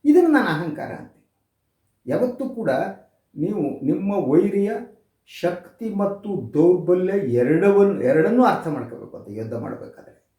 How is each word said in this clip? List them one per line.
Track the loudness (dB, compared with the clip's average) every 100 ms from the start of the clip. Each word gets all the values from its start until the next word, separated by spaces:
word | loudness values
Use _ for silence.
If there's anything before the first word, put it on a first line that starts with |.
ಇದನ್ನ | 6 6 6
ನಾನು | 4 2
ಅಹಂಕಾರ | -2 -4 -8 -10
ಅಂತೀನಿ. | -12 -16 _ _ _ _ _ _ _ _ _ -6
ಯಾವತ್ತೂ | -2 -2 -4 -8
ಕೂಡ | -4 -2 -2 -4 -8 _ _ _ -6
ನೀವು | -4 -2 -4 -4
ನಿಮ್ಮ | -2 -2 -2 -2 2
ವೈರಿಯ | 2 2 0 -2 -4 -10 _ _ _ _
ಶಕ್ತಿ | -6 -4 -4 -14 _ -8
ಮತ್ತು | -2 -4 -4 -8 -8 -4
ದೌರ್ಬಲ್ಯ | 2 4 4 2 0 0 -2 0
ಎರಡವನ್ನು, | 0 2 2 4 6 4 2
ಎರಡನ್ನೂ | 2 2 4 4
ಅರ್ಥ | 4 2 -4
ಮಾಡ್ಕೋಬೇಕು | -8 -8 -14 -16 -18
ಅಂತ | -14
ಯುದ್ಧ | -12 -8
ಮಾಡ್ಬೇಕಾದ್ರೆ. | -8 -8 -12 -16 -20 -20 _ _